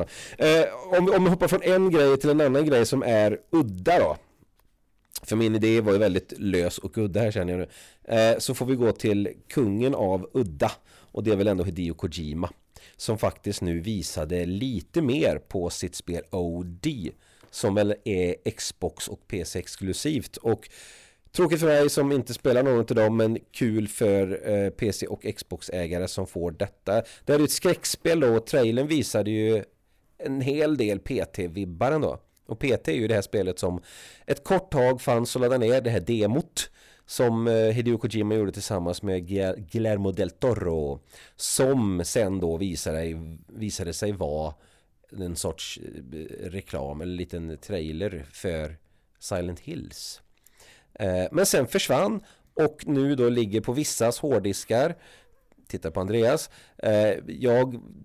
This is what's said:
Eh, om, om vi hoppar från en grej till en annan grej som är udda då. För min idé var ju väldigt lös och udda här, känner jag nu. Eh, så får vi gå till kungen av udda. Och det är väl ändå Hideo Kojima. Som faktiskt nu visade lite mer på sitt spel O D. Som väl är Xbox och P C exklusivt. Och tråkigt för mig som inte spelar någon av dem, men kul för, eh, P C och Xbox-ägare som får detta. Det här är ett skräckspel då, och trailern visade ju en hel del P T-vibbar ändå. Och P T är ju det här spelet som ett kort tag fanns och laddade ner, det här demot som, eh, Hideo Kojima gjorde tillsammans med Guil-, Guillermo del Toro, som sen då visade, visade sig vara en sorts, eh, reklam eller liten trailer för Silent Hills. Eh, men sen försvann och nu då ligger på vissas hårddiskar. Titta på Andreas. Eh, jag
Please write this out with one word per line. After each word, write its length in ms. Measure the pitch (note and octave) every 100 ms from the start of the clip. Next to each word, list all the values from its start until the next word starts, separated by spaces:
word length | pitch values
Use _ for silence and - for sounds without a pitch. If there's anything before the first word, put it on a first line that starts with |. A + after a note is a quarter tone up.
| E2+ - - -
Eh, 280 | D#3 D#3+ C#3 A#2 F#3 F3+
om, 160 | F3+ G3
om 80 |
vi 60 | F3+
hoppar 180 | F3+ F3
från 140 | F#3
en 280 | F3+ F#3 F#3+
grej 260 | D#3+ C#3 C3+
till 120 | D3+
en 120 | D3+
annan 240 | C#3+ C3+ D3+
grej 200 | B2+ A2+
som 180 | -
är 360 | F#2+ A2 G#2+ G#2+ -
udda 500 | E3+ B2 F#2 F#2 F3
då. 180 | F2 D2+ _ _ _ _ _ _ _ _ _ -
För 120 | - A2
min 200 | A2+ A2
idé 260 | A2 A2+
var 100 | G#2+
ju 60 | G2
väldigt 360 | G#2+ F#2 - -
lös 400 | G2+ F2+ F2 -
och 200 | G2 -
udda 220 | G#2 E2+
här, 120 | A2+
känner 260 | G#2 F2 F2+
jag 20 |
nu. 80 | F2+ - - _ - A2+
Eh, 220 | A2+ A#2
så 160 | -
får 120 | C3 B2+
vi 100 | C3
gå 160 | A2+
till 420 | - A2+ G2+ G2+ - -
kungen 480 | - A2+ G2+ B2+ C#3+
av 340 | G2 F#2 F2+
udda. 380 | C3 G#2 D2 A2+ - _ - _
Och 120 | -
det 80 | G#2+
är 40 | G2
väl 120 | G#2
ändå 160 | F#2
Hideo 300 | F2+ F2 E2
Kojima. 560 | E2 F#2 F2 D2+ D2+ F2 - _ - - -
Som 220 | - A2+
faktiskt 440 | G#3 - - -
nu 180 | - E2+
visade 680 | E2 E2+ D#2 - D2+ F2 F2
lite 560 | G2 C3 G#2 - F3
mer 360 | C#3+ C#3+ C3 D2
på 320 | - G2 E2+
sitt 260 | - F2+ -
spel 280 | - E2+ -
O 320 | F#2+ F2 E2+
D. 480 | F2+ F2 D#3+ C3+ D2+ - _ _ _
Som 260 | - A2 G2+
väl 200 | G#2 G#2
är 480 | - F#2 F2+ F2+ -
Xbox 560 | - - - - - -
och 200 | - -
P 180 | G2+ D#2+
C 140 | F#2
exklusivt. 800 | - - F#2+ F2+ D3 D3 - -
Och 320 | A2+ G#2+ - - - - - _ _
tråkigt 280 | - E3+ E3
för 80 | D#3+
mig 220 | D3 D3
som 220 | D#3 C#3
inte 220 | C#3 B2
spelar 300 | A#2 C#3 B2
någon 160 | C3+ A#2
av 60 | A2+
dem, 320 | A#2 A2 A2+
men 200 | A2+ A2+ -
kul 360 | - A#2+ A2 G#2
för, 600 | - A2 G2 F#2+ F#2+ G#2+
eh, 180 | G2+ G2
P 240 | - A2
C 140 | - F2
och 180 | - G#2+ -
Xbox-ägare 720 | - F2 - F2+ E2+ F2 F#2
som 200 | - F#2
får 240 | F2+ E2+
detta. 420 | D#2+ G2 - - A2 - - -
Det 80 |
här 60 | D3
är 40 |
ett 80 | D3
skräckspel 680 | - F#3 - - - E3 E3
då, 180 | B2+ A2+
och 80 | A2+
trailern 420 | D3 A2+ A#2+ D3
visade 440 | D#3 A2 A2 G2+
ju 320 | A2 G#2+ A2 - _ _ _ _ -
en 240 | D3+ C3+
hel 360 | C3 D3 D#3 D3
del 220 | G#2+ G2
P 260 | - A#2+ E2+
T-vibbar 640 | - F2+ F2 F#2 E2 B2
ändå. 280 | D#3 G#2+ B1+ _ _ -
Och 140 | A#2
P 180 | C#3+ A2
T 140 | -
är 40 | D3+
ju 120 | A2
det 80 | G#2+
här 60 |
spelet 380 | - A2 F#2 F2+
som 220 | F#2 F2+ - - - - -
ett 180 | -
kort 280 | - F#3 E3+
tag 300 | C#3+ B2 C3
fanns 340 | - A#2+ A#2 B2+
och 60 |
laddade 240 | B2 C3 A2
ner, 140 | C3
det 80 | A#2+
här 100 | G#2+
demot 720 | E2+ A#2 G#2 C3 - - - - _ _ -
som, 420 | - A#2+ A2+ A#2
eh, 60 |
Hideo 440 | A2+ A2 A#2 A#2+ A#2
Kojima 380 | A2+ G#2+ G#2 A2
gjorde 160 | G2
tillsammans 520 | G2 - G2 F2 F2
med 240 | G2+ F#2 F2
Guil-, 400 | G2 F#2+ F#2 G2
Guillermo 400 | A2+ A2 G#2 G2
del 180 | F#2 F#2
Toro, 720 | - B2+ G#2+ F2 E2 D2 C#2+ - - - -
som 640 | - - C3+ C3+ G#2 F2+ F2
sen 340 | B2+ G2+ F#2+
då 180 | E2+ E2
visade, 800 | G2 D#2+ - D#2 E2 D#2+ D#2+ D#2+ -
visade 460 | - G#2+ - E2+
sig 180 | D#2+ G#2
vara 420 | G2 D#2 D2+ D#2 D2 _ _ _ _ _
en 240 | G2 F2+ E2
sorts, 440 | F#2 - - -
eh, 680 | - C#2 B1+ D#2 D#2+ - F2+
reklam 520 | F#2+ - E2+ C#2 D2
eller 140 | F2 F2+
liten 420 | F2+ F2 E2 D#2
trailer 680 | - F#2+ D#2 D#2 G2+ F2 C#2+
för 460 | - G2 D#2+ D#2 D#2+ _ _ _ _
Silent 400 | - F#2+ F2 E2+
Hills. 640 | - D3 - - - - _ _ _ _ - - _
Eh, 320 | - G2+ F#2 F2+
men 140 | D#3 G3
sen 220 | E3 B2
försvann 560 | F#3+ - C3 G3+ G#3+ - _ _
och 340 | - D3+ - -
nu 280 | C#3 C#3 C#3
då 140 | A#2+
ligger 320 | A#2+ G#2+ G#2+
på 120 | G#2
vissas 460 | B2 D3 - A#2 B2
hårddiskar. 760 | D3+ A#2 G2+ F#2+ - A2+ D#3 E3+ - - _ _ _ _ -
Titta 240 | - E2
på 80 | G2
Andreas. 500 | F#2+ A2+ A2+ D#3 - - - -
Eh, 400 | G#2+ G#2+ G#2+ F#2 -
jag 540 | C#2+ B2 A#2+ C3 B2 - -